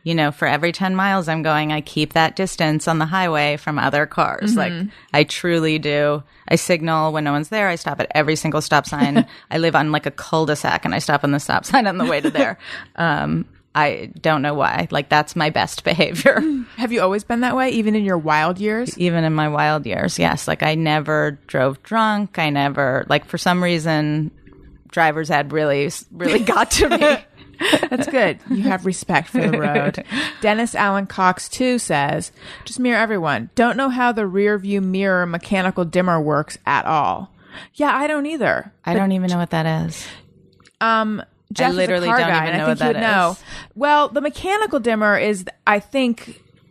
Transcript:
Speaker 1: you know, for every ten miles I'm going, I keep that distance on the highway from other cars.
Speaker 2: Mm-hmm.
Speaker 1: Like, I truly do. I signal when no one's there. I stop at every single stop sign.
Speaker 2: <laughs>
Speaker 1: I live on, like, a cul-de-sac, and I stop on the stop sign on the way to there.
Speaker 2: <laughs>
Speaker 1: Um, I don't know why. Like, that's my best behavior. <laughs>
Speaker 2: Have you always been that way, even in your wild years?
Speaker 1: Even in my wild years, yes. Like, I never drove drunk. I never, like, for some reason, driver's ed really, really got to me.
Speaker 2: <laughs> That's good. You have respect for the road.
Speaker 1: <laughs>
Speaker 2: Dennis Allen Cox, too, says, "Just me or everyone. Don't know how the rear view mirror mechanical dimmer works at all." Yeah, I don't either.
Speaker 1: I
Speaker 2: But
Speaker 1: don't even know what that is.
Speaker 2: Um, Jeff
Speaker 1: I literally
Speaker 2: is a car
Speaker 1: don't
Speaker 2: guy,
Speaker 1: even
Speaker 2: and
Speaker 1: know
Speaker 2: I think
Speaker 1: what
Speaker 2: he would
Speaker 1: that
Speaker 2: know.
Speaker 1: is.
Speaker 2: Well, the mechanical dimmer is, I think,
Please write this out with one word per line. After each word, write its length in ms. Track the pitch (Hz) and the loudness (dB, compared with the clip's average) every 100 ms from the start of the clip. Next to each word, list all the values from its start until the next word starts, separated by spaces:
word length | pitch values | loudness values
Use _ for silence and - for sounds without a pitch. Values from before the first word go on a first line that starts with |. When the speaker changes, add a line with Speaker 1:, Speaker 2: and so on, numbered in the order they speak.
Speaker 1:
you 100 | 165 | -2
know, 160 | 165 147 | 0 0
for 160 | - 151 | 0 0
every 240 | 143 170 | 2 0
ten 240 | 165 190 190 | -2 -2 0
miles 320 | 196 190 165 | 0 0 0
I'm 140 | 160 | -2
going, 300 | 156 151 151 | 0 0 0
I 100 | 151 | -4
keep 320 | 151 156 151 | -4 -4 -2
that 220 | 165 160 - | 0 0 0
distance 520 | 190 - 160 151 - | -6 -2 0 0 0
on 120 | 160 | 0
the 80 | 156 | 0
highway 500 | 190 180 156 147 143 | 0 0 0 0 -2
from 220 | - 147 | -4 -2
other 260 | 139 143 151 | 0 0 0
cars. 460 | - 151 - 208 220 | 0 -2 0 0 0
Speaker 2:
Mm-hmm. 40 | |
Speaker 1:
Like, 300 | 147 170 202 - - | 0 -4 -8 -10 -2
I 120 | 147 | 2
truly 560 | 160 - 180 170 160 156 | 2 0 0 0 2 0
do. 420 | 147 147 147 147 - _ - | 0 0 2 0 -6 _ 0
I 100 | 170 | 0
signal 560 | - 170 160 160 156 | 2 0 2 0 0
when 100 | 156 | 0
no 80 | 151 | 0
one's 180 | 143 156 | -2 -2
there. 180 | 220 196 | -2 0
I 100 | 170 | -2
stop 220 | - 143 | -6 -4
at 120 | - | -2
every 220 | 151 147 156 | 0 0 0
single 260 | 160 151 | 0 -2
stop 240 | - 147 - | 2 0 2
sign. 400 | 147 139 147 - - | 0 2 2 0 -6
Speaker 2:
<laughs> 100 | _ | _
Speaker 1:
I 80 | 165 | 0
live 180 | 165 151 | 2 2
on, 160 | 151 | 2
like, 140 | 151 - | 0 -2
a 60 | |
cul-de-sac, 720 | - - 160 156 147 147 - 160 | -8 -2 0 0 0 0 0 0
and 80 | |
I 60 | 95 | -2
stop 240 | - 147 | 0 0
on 80 | 143 | 2
the 80 | 143 | -2
stop 260 | - - - | 0 -2 2
sign 220 | 269 208 | 2 2
on 100 | 185 | 0
the 80 | 240 | -2
way 160 | 294 | 0
to 80 | 302 | 0
there. 300 | 285 240 190 - - | 0 -2 -2 -14 -16
Speaker 2:
<laughs> 180 | - - | -14 -4
Speaker 1:
Um, 500 | 165 143 104 165 - - _ 151 | 0 0 0 -2 -4 -14 _ 0
I 360 | 147 98 - - | 0 0 -10 -4
don't 220 | 160 156 | 0 0
know 100 | 143 | 0
why. 340 | 147 73 - 165 | 0 0 -2 -2
Like, 180 | 143 139 | -4 2
that's 260 | 151 151 170 | 2 2 -2
my 140 | 156 | 0
best 340 | - 165 - | 0 -2 -2
behavior. 560 | - 165 165 170 277 214 311 277 233 | -2 0 0 4 4 4 0 -2 -6
<laughs> 120 | - | -6
Speaker 2:
Have 140 | 233 | -2
you 100 | 233 | 0
always 220 | 185 202 | 0 0
been 160 | - 233 | -2 -2
that 160 | 247 254 | 0 0
way, 160 | 262 | 0
even 240 | 226 214 214 | 0 2 2
in 80 | |
your 160 | 202 175 | 2 0
wild 400 | 151 151 160 185 | 2 2 2 0
years? 360 | 214 220 254 - | -2 -2 -4 -2
Speaker 1:
Even 240 | 180 170 | 0 2
in 100 | 160 | 2
my 140 | 156 151 | 2 0
wild 380 | 147 151 151 127 | 0 0 0 -2
years, 320 | 92 170 - | -2 -2 0
yes. 280 | 170 151 - | 0 0 -4
Like, 140 | - | -2
I 140 | 151 160 | 0 0
never 640 | 160 151 147 156 151 143 - | 0 0 0 0 0 -4 -6
drove 340 | 143 131 135 | 0 0 -2
drunk. 560 | - 226 220 208 208 - | -4 0 0 0 -4 -2
I 140 | 156 | 0
never, 520 | 143 143 143 135 131 - | 2 0 0 0 0 0
like, 160 | 147 - | -2 -2
for 140 | 165 | -2
some 240 | 185 180 | 0 2
reason, 680 | 175 170 160 156 151 151 151 - - - - - _ | 2 0 0 0 0 -2 -4 -8 -20 -20 -20 -20 _
driver's 420 | - 160 151 151 | 2 2 2 0
ed 200 | 147 143 | 0 0
really, 380 | 156 151 143 143 - - | 0 2 2 0 -4 -14
really 300 | 170 175 208 | -4 0 2
got 280 | 220 220 226 | 2 2 2
to 180 | - 415 | 2 2
me. 100 | 339 | 4
Speaker 2:
<laughs> 920 | 302 277 - - - - 330 - 320 | 4 2 -4 -20 -20 -4 0 0 0
That's 160 | 247 294 | -4 -2
good. 300 | 269 190 - - | 0 0 -2 -4
You 100 | 254 | -2
have 240 | 208 185 185 | 0 0 -2
respect 440 | 180 - 156 165 | -4 0 -2 0
for 120 | - | -2
the 160 | - - | 0 0
road. 460 | 147 147 143 - - 254 | 0 0 -2 -4 -8 -6
Speaker 1:
<laughs> 180 | 311 - | -6 -2
Speaker 2:
Dennis 340 | 214 214 233 - | 0 2 0 0
Allen 320 | 202 196 196 | 0 0 -4
Cox, 420 | - 185 185 - | 2 2 2 -8
too, 300 | - 254 247 | -2 0 0
says, 520 | - 151 143 160 165 - - - - | 0 0 0 -2 -6 -14 -20 -18 -12
"Just 140 | 240 | -2
me 120 | 247 | 0
or 60 | 226 | 2
everyone. 520 | 220 208 160 120 - - | 2 0 0 -2 -2 0
Don't 200 | 233 226 | 2 2
know 140 | 269 | -2
how 220 | 247 240 | 2 0
the 160 | 226 202 | 0 -2
rear 280 | 190 208 208 | 2 2 0
view 220 | 196 202 | 0 -2
mirror 440 | 190 185 196 185 175 | 0 0 0 0 0
mechanical 580 | 170 - 196 185 190 | -4 -2 0 0 0
dimmer 380 | 170 180 180 165 | 0 2 2 2
works 380 | 151 147 151 - - | 2 0 -2 -6 0
at 180 | 139 - | 0 2
all." 480 | 156 113 92 190 _ - - - | 2 2 -2 -6 _ -20 -20 -18
Yeah, 220 | - 285 247 | -2 0 0
I 100 | 294 | 0
don't 220 | 302 285 | -2 -4
either. 440 | 320 180 67 - _ - | -2 0 0 -4 _ -2
Speaker 1:
I 80 | |
Speaker 2:
But 60 | 180 | 0
Speaker 1:
don't 120 | 196 | 2
even 180 | 190 180 | 0 0
know 60 | 175 | 0
what 120 | 170 | 0
that 380 | 165 160 160 165 | 0 0 -2 -4
is. 180 | - - - _ _ _ _ _ _ | -8 -14 -18 _ _ _ _ _ _
Speaker 2:
Um, 420 | 226 226 220 214 - _ _ | 0 2 0 -4 -10 _ _
Jeff 180 | 208 262 | 0 0
Speaker 1:
I 60 | 180 | 2
literally 320 | 185 180 175 | 2 2 2
Speaker 2:
is 60 | |
a 40 | 233 | 2
car 20 | |
Speaker 1:
don't 100 | 165 | 2
Speaker 2:
guy, 140 | 165 | 0
Speaker 1:
even 60 | 160 | 0
Speaker 2:
and 80 | 170 | 0
Speaker 1:
know 60 | |
Speaker 2:
I 40 | 156 | 0
think 120 | - | 0
Speaker 1:
what 40 | |
Speaker 2:
he 40 | 156 | 0
would 80 | 226 | 0
Speaker 1:
that 120 | 226 202 | 2 2
Speaker 2:
know. 160 | 170 | 2
Speaker 1:
is. 120 | 185 - - - 208 | -2 -12 -18 -16 -2
Speaker 2:
Well, 340 | 285 294 285 | 2 4 2
the 120 | 269 | 0
mechanical 580 | 294 - 359 415 427 294 | -4 -4 -2 0 0 0
dimmer 380 | 226 220 214 202 | 0 2 2 4
is, 280 | 214 202 185 - - | 2 -2 -6 -4 0
I 120 | 208 | 0
think, 640 | - 277 247 226 - - _ _ _ | 0 -2 0 -2 -8 -20 _ _ _